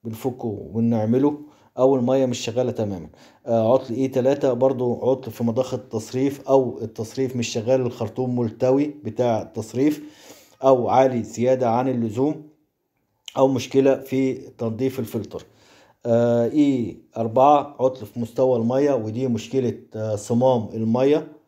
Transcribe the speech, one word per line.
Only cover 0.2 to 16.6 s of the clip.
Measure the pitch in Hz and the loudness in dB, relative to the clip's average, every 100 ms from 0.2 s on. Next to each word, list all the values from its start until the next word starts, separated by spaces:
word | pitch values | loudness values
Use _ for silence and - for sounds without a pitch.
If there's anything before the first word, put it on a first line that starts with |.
| 135 123 120 98 101 | -8 -6 -8 -8 -8
ونعمله، | 104 117 113 110 127 147 147 - _ _ - | -2 0 2 2 2 2 -2 -12 _ _ 0
أو | 131 135 | 2 2
المية | 123 135 131 | 2 2 0
مش | 120 | -2
شغالة | - 113 127 | -6 -2 -2
تمامًا. | 123 107 92 78 - - _ - | -2 -4 -6 -10 -20 -20 _ -2
آه، | 113 110 | 2 4
عطل | 131 135 | 2 0
إي | 120 131 | -4 -2
تلاتة | 131 123 139 139 | 0 0 2 0
برضو | 120 131 123 123 117 123 | 2 0 2 -2 0 0
عطل | 135 - | 0 -4
في | - | -4
مضخة | 117 113 127 | -2 0 -2
التصريف | 127 - 110 - 127 135 - - | -4 -6 -8 -6 -2 -2 -4 2
أو | 135 123 - | 2 2 -6
التصريف | 110 - 110 - 131 127 | -10 -8 -10 -4 -4 -4
مش | 113 | -4
شغال، | 120 110 131 | -4 0 0
الخرطوم | 123 - 110 117 127 123 | 0 -4 -8 -4 -4 -2
ملتوي | 117 110 127 139 147 | -4 -2 0 2 0
بتاع | - - 110 123 110 | -6 -12 -2 0 0
التصريف | 95 - 107 120 147 151 - - - - _ _ | -4 -10 -8 0 0 0 -10 -20 -20 -20 _ _
أو | 135 131 110 | 4 4 4
عالي | 120 131 123 | 4 4 2
زيادة | 104 - 123 127 120 | -6 -2 0 2 2
عن | 117 131 | 2 0
اللزوم، | 127 113 104 139 151 - _ _ _ _ _ _ _ - - | -2 -2 0 0 -2 -10 _ _ _ _ _ _ _ -10 2
أو | 135 | 2
مشكلة | 131 - 135 135 135 | 2 0 2 4 2
في | - 131 131 | -2 -2 -2
تنظيف | 127 120 - 113 107 131 131 | -2 -10 -8 -6 -2 -4 -4
الفلتر. | 113 120 98 - - _ _ _ _ _ 117 | -6 -6 -8 -12 -16 _ _ _ _ _ 0
آه، | 117 120 120 117 | 2 4 2 2
إي | 151 | 2